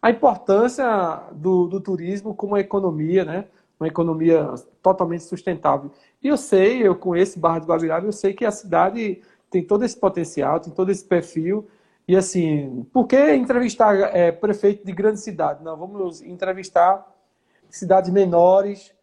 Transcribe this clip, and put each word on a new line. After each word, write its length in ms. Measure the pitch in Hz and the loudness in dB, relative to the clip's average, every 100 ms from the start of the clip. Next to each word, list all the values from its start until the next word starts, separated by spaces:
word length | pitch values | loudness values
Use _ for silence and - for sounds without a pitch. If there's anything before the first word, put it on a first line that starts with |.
a 100 | 220 | 2
importância 1120 | 240 285 214 - 196 247 254 254 214 175 156 - | 2 2 0 0 2 2 0 -2 0 -2 -6 -12
do, 340 | - 165 185 175 | -6 0 2 0
do 140 | 190 | -4
turismo 540 | 190 180 170 202 208 | -6 -6 -6 -8 -8
como 240 | 208 202 202 | -10 -4 -2
economia, 680 | 196 202 190 156 156 185 | -2 -2 -4 -4 -2 -2
né? 220 | 165 170 202 _ _ _ | -2 -8 -10 _ _ _
Uma 100 | 160 | -6
economia 680 | 156 165 160 165 165 147 123 - _ | -2 -2 0 2 2 2 -8 -16 _
totalmente 440 | - 190 170 170 | 0 2 0 -4
sustentável. 680 | - 185 - 160 151 139 139 _ _ _ | -8 -10 -6 -2 0 0 -4 _ _ _
E 60 | 269 | -2
eu 80 | 294 | -2
sei, 500 | - 190 190 254 214 | 2 4 4 4 2
eu 80 | |
conheço 440 | 180 185 175 190 180 | 0 -2 0 0 0
Barra 220 | 165 165 | 0 0
de 60 | 156 | -2
Guabiraba, 400 | 165 165 160 202 | -2 0 -2 -4
eu 60 | |
sei 200 | 208 196 | -4 -4
que 120 | 196 | -2
a 60 | 226 | -4
cidade 720 | 208 196 - 185 226 214 185 _ _ _ | -4 -2 0 2 0 -6 -8 _ _ _
tem 140 | 185 | -4
todo 200 | 175 208 | 0 0
esse 120 | 240 - | 0 -2
potencial, 640 | 196 180 165 - 139 160 | -2 -2 -8 -4 -2 -2
tem 120 | 170 | -4
todo 180 | - 185 | -4 -2
esse 140 | 196 | -4
perfil. 640 | - 175 170 - 165 208 214 _ _ _ - | -2 -2 -2 -6 -4 -4 -6 _ _ _ 0
E 100 | 185 | 2
assim, 720 | 185 185 160 151 139 127 147 | 2 -2 0 -2 -4 -10 -4
por 140 | 254 240 | 0 2
que 280 | 262 294 | 4 6
entrevistar, 600 | 285 247 247 240 - 220 202 196 180 | 4 2 0 -2 2 2 4 2 2
é, 140 | 175 | 2
prefeito 540 | 170 214 208 202 202 | 0 -4 0 0 0
de 80 | 185 | -8
grande 280 | 175 208 214 | -2 -2 -2
cidade? 440 | 226 170 151 143 | -8 -6 -6 -6
Não, 120 | 160 160 | -12 -14
vamos 460 | 180 202 185 160 | -14 -8 -8 -10
entrevistar 800 | - 180 190 185 185 180 175 190 - _ _ _ _ _ _ | -20 -10 -6 -6 -2 2 4 2 -4 _ _ _ _ _ _
cidades 420 | - 185 190 185 | -12 2 2 4
menores 840 | 190 190 170 175 190 202 202 - _ | 2 2 4 6 4 2 -6 -14 _